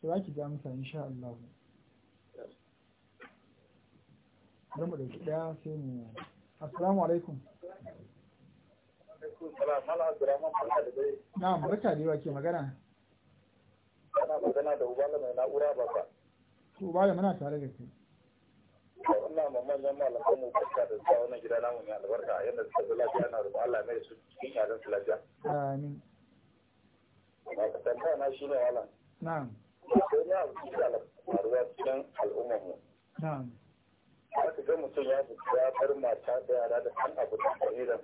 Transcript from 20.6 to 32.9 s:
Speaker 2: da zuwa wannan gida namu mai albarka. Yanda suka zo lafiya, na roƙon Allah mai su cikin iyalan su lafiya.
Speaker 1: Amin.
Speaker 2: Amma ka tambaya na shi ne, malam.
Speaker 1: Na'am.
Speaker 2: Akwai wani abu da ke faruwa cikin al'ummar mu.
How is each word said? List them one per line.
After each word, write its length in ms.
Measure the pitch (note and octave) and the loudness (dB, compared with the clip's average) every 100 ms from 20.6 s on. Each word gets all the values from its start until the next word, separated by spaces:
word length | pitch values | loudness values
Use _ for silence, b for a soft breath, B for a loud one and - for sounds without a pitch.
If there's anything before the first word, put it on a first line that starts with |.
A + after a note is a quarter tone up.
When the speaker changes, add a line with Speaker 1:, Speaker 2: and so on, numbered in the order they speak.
| - - A#2+ | 2 2 0
Speaker 2:
da 80 | G#2+ | 0
zuwa 240 | - B2+ | 6 6
wannan 160 | A#2+ A#2+ | 6 -2
gida 200 | A#2 A#2 | 0 0
namu 200 | A#2+ A#2+ | 2 -2
mai 120 | G#2+ G#2+ | -6 -6
albarka. 480 | G2 A#2 - F#2+ | -2 -2 0 0
Yanda 180 | G#2 A#2+ | 0 -2
suka 180 | A2 - - | -2 -2 0
zo 80 | |
lafiya, 360 | - - - D#3 | 2 2 2 0
na 80 | A2+ | 0
roƙon 200 | G2+ G#2 | -2 0
Allah 200 | A#2+ A#2 G#2 | 0 0 0
mai 140 | A#2 | -4
su 100 | - A2+ _ | -6 -20 _
cikin 240 | - C3+ | -14 -8
iyalan 280 | B2 G#2+ A2+ | 0 0 0
su 80 | - | -2
lafiya. 280 | G2+ - F2+ - _ | -2 0 -2 -4 _
Speaker 1:
Amin. 580 | D3+ D3 C#3 C#3 C#3+ D3 - _ _ _ _ _ _ _ _ _ _ _ _ _ - | -4 -2 0 -2 -6 -10 -16 _ _ _ _ _ _ _ _ _ _ _ _ _ -10
Speaker 2:
Amma 260 | - A2 | -2 0
ka 60 | - | 0
tambaya 380 | A#2 A#2+ D#3 D3 | -2 0 2 2
na 160 | C#3 | 0
shi 140 | C3+ C#3 | -2 0
ne, 80 | |
malam. 340 | C#3 B2 B2 G2+ _ _ _ | 2 2 2 -4 _ _ _
Speaker 1:
Na'am. 280 | D#3+ D#3+ C3 G#2+ - _ - | -4 -2 -4 -10 -20 _ 4
Speaker 2:
Akwai 240 | - - A4 | 6 6 2
wani 120 | - | 2
abu 380 | F#4+ F4 - C#4 | 0 0 -4 -8
da 280 | - - - | 0 0 0
ke 20 | - _ - | -6 _ -2
faruwa 340 | - A2 B2+ B2 - | 0 2 2 0 -2
cikin 280 | C3 C3+ C3+ - | -2 -2 -4 -4
al'ummar 380 | G#2 - A#2+ A2 | -2 -2 -2 -2
mu. 140 | F#2 - _ | -4 -14 _